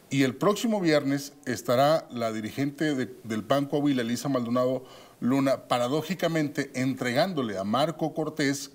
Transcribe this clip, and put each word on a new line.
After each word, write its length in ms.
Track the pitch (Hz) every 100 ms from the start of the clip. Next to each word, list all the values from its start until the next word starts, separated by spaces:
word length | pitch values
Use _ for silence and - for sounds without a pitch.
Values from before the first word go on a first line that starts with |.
| -
Y 140 | 135
el 120 | 131 123
próximo 440 | 170 202 233 214
viernes 540 | 170 151 135 139 - - -
estará 600 | 113 - 123 143 160 -
la 200 | 120 113
dirigente 640 | 110 107 113 139 143 156 135
de, 180 | 123 - 110
del 180 | 110
pan 220 | 95 139 139
Coahuila, 360 | 147 143 131
Elisa 280 | 117 120 147
Maldonado 560 | 135 117 123 127 127 - - - -
Luna, 480 | 120 135 135 123 -
paradójicamente 1040 | 123 120 151 156 185 170 165 147 143 135 123
entregándole 840 | 131 123 123 123 180 160 120 95
a 60 | 98
Marco 480 | 120 156 160 160
Cortés, 560 | - 151 - 139 139 -